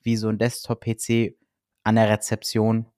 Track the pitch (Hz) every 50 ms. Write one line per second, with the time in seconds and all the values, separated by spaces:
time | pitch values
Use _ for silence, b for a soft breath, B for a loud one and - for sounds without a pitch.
0 | _ 117 117 110 107 110 110 104 113 120 120 - - - 120 - - 117 113 -
1 | - - 113 117 117 101 - _ _ _ _ _ _ _ _ _ _ 107 110 113
2 | 110 107 107 104 - - 113 107 - - - 110 107 113 113 113 113 - _